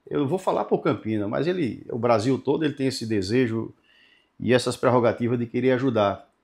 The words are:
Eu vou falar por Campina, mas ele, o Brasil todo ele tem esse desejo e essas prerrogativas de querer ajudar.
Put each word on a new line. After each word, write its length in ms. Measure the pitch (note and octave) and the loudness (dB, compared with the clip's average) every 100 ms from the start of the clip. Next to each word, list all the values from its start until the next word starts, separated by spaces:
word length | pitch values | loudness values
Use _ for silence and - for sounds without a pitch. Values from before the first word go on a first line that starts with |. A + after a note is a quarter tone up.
| - | -6
Eu 200 | D3 C#3 | -2 -2
vou 100 | F#3 | -2
falar 280 | - F3+ G#3 | -2 -2 0
por 120 | G3+ | 0
Campina, 480 | E3 G#2+ A2 A2 G2 | 0 -2 -2 -2 -2
mas 220 | C3+ D3+ | -2 -2
ele, 360 | F#3 C3 - - | -2 -4 -6 -8
o 80 | B2 | -2
Brasil 400 | A#2+ A2+ A#2 B2+ | 2 4 4 0
todo 260 | C3 D#3+ | 0 0
ele 100 | D3+ | -2
tem 120 | - C3 | -2 -4
esse 180 | - | -4
desejo 680 | A2+ G#2+ F#2 A#2+ B2 A2+ A2 - _ _ _ _ _ - | -2 -2 0 2 2 0 -6 -12 _ _ _ _ _ -6
e 140 | F#2 | 2
essas 240 | A#2+ B2+ A#2+ | 2 2 0
prerrogativas 640 | C3 B2 A#2 - A#2+ A#2+ | 2 4 4 2 -2 -2
de 80 | A#2 | -4
querer 260 | B2 B2+ | -2 0
ajudar. 560 | B2+ C3+ A2 G2+ F#2+ - _ | 2 2 2 2 0 -8 _